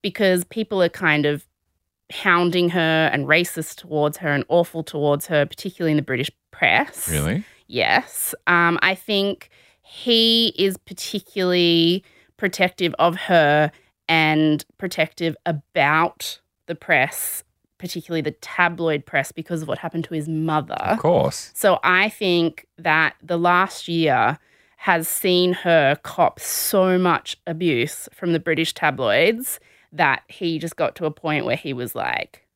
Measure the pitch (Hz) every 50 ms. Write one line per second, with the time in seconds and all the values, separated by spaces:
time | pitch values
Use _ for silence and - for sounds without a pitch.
0 | - 202 180 - 208 190 185 180 175 _ - 226 214 _ 208 190 180 170 - -
1 | 190 160 151 151 147 147 147 147 - _ _ _ _ _ _ _ _ _ _ _
2 | _ _ - - - 196 175 175 175 175 165 180 175 175 170 180 165 160 160 160
3 | 160 147 - 143 139 135 156 170 175 - - 165 156 - - - - - 156 151
4 | 147 151 156 - 185 147 143 143 - - - 175 170 - - 165 156 - - 151
5 | 147 147 143 147 - - 165 147 147 - - - - 196 - - 175 160 151 151
6 | 143 - - 120 143 - _ _ _ _ - - 170 101 82 - 294 - - -
7 | - - 80 73 71 80 110 180 214 - - _ _ _ - 123 - - - -
8 | 254 - - - - - - - _ - 175 170 170 170 170 - - 190 190 -
9 | - - 208 196 196 202 190 _ - _ _ _ _ _ _ _ _ - - -
10 | - 247 233 226 226 226 226 226 233 220 - - 190 196 185 - _ - 190 -
11 | - - - 202 - - - 196 185 180 180 180 175 170 170 165 165 170 180 190
12 | _ _ _ _ _ _ _ _ 214 185 - - 185 185 - - 180 165 - -
13 | 160 170 170 185 - - 185 165 151 147 147 151 151 147 - _ _ _ _ _
14 | _ - 165 160 156 156 156 156 156 156 151 147 - _ _ _ - 180 - -
15 | 156 - _ - 170 165 147 - _ 170 165 143 _ _ _ 160 143 143 151 160
16 | 170 - - _ - - - - _ _ _ _ _ - 170 - - - 165 135
17 | 131 143 - - - - - - - _ _ _ _ _ _ _ - 175 - 170
18 | - - 175 160 147 151 - _ - - - - 175 170 170 175 170 165 151 143
19 | - - - 143 139 - - 160 156 - 175 160 156 147 - - - 165 - 165
20 | 156 - 170 156 147 165 160 156 160 160 156 156 151 160 - - - - 208 226
21 | - 151 175 - - 139 - - - - _ - - 202 175 - - 165 180 185
22 | 202 214 - - 208 185 175 175 165 165 160 - - _ _ - 170 170 151 160
23 | 160 143 - _ - 156 175 170 170 175 180 180 190 190 - - - - 170 165
24 | 165 151 131 120 107 117 156 - _ _ _ _ _ _ _ _ - - 180 165
25 | 160 - - - - 190 180 180 180 180 180 - - 180 170 160 143 135 147 -
26 | - - - - 165 - - - - - - - - - - 196 185 185 185 180
27 | 185 175 160 - - - - _ _ 175 160 156 185 170 139 120 120 160 - -
28 | - - - - - 175 165 160 - 170 160 156 165 - - - 165 151 135 123
29 | 127 110 101 123 160 196 226 226 262 - - - _ _ _ _ _ _ - 151
30 | 165 139 131 - _ _ - - 196 170 165 151 165 165 - - 160 - - -
31 | 175 156 151 - - 160 151 143 - 123 123 - - 139 135 123 123 113 - -
32 | - 62 60 - - _ - _ _ _ _